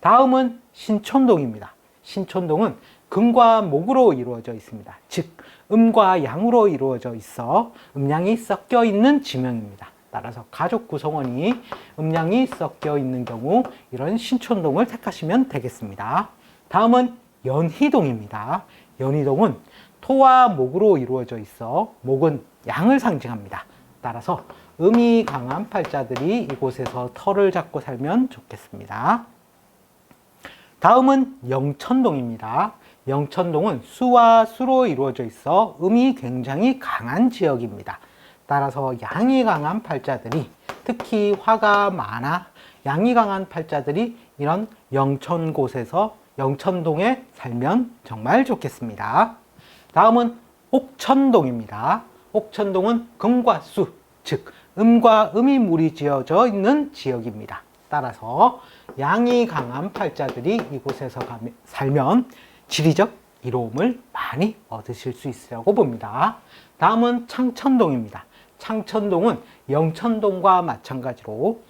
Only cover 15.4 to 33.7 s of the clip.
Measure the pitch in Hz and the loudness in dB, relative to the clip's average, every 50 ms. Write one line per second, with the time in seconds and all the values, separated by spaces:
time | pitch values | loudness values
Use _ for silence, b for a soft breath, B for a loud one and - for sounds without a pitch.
15.4 | 262 262 - 135 117 120 - - 123 101 98 95 101 113 139 180 - - - b | 0 0 -2 -8 -8 -8 -10 -12 -14 -14 -12 -10 -8 -4 -2 -4 -4 -4 -10 b
16.4 | b b b b b b - 185 220 233 240 247 254 240 - - _ _ _ _ | b b b b b b 2 4 4 6 6 4 4 2 -2 -10 _ _ _ _
17.4 | - 131 131 151 165 165 160 - 277 294 311 254 170 135 120 110 107 104 - 101 | -6 -2 -2 0 0 -2 0 0 2 2 4 2 2 2 -2 -4 -8 -10 -12 -10
18.4 | 107 123 160 196 - b b b b b b - 131 135 143 151 139 139 135 151 | -8 -6 -6 -6 -8 b b b b b b -6 -4 -2 0 0 0 0 2 2
19.4 | 226 185 120 - b b b b b b b _ - - 269 269 269 262 254 254 | 2 0 0 -4 b b b b b b b _ -4 0 4 6 6 8 8 6
20.4 | 254 233 190 139 127 127 143 190 214 214 185 143 123 123 131 131 120 - 123 110 | 6 4 2 0 -2 -2 0 2 4 4 4 2 2 -2 -4 -4 -6 -8 -10 -12
21.4 | 104 - - - 117 113 135 170 220 220 - _ - 127 135 135 156 160 147 123 | -14 -14 -16 -12 -8 -4 -2 -2 -2 -4 -6 _ -4 -2 0 2 2 2 0 -2
22.4 | - _ _ _ - - - - 175 233 269 269 247 240 175 131 - 117 120 107 | -8 _ _ _ -10 -8 -4 0 2 2 2 2 2 -2 -4 -4 -6 -8 -10 -12
23.4 | 101 95 - - - b b b b b b b - 123 117 120 - - 175 - | -12 -14 -14 -16 -16 b b b b b b b -12 -10 -10 -8 -6 -6 -6 -6
24.4 | - B B B B B B B 165 196 226 240 233 233 233 226 214 - 143 131 | -6 B B B B B B B 2 4 4 4 4 4 4 2 2 0 -4 -6
25.4 | 120 127 135 170 220 - - 202 160 - - 139 131 113 131 120 139 170 220 240 | -6 -6 -6 -8 -6 -6 -4 -4 -4 -4 -4 -6 -4 -4 -6 -4 -2 -2 -2 -2
26.4 | 185 143 139 - 139 131 123 - 131 117 - 127 123 123 - - - 196 196 202 | -4 -6 -6 -4 -4 -4 -4 -4 -8 -8 -6 -8 -8 -8 -10 -6 -4 -2 0 2
27.4 | 202 190 185 180 151 - - 147 - - 131 117 135 151 185 247 262 254 - 120 | 2 2 2 -2 -4 -6 -8 -10 -8 -8 -8 -6 -4 -2 0 0 0 -2 -4 -12
28.4 | - - - - - - - 101 101 - 92 104 123 165 220 233 - - _ _ | -20 -18 -20 -20 -20 -18 -20 -18 -14 -12 -8 -4 0 0 0 -2 -2 -10 _ _
29.4 | _ _ _ _ _ _ _ _ _ _ _ _ _ _ _ _ _ _ _ _ | _ _ _ _ _ _ _ _ _ _ _ _ _ _ _ _ _ _ _ _
30.4 | B B B B B B B B - 175 226 262 262 269 269 269 262 262 - - | B B B B B B B B 4 6 6 6 6 4 4 4 2 -2 -6 -12
31.4 | 123 123 131 135 135 143 139 - - - 247 262 254 214 151 135 123 117 113 113 | -8 -6 -4 -4 -2 -4 -6 -6 -4 -2 0 2 2 0 0 -2 -4 -6 -8 -8
32.4 | - 107 - 147 196 214 - b b b b b - 131 139 143 147 143 - 185 | -8 -4 -2 -2 -2 -2 -4 b b b b b -6 -4 -2 -2 -2 -4 -2 -4
33.4 | 180 175 160 151 180 214 | -2 -2 0 0 0 0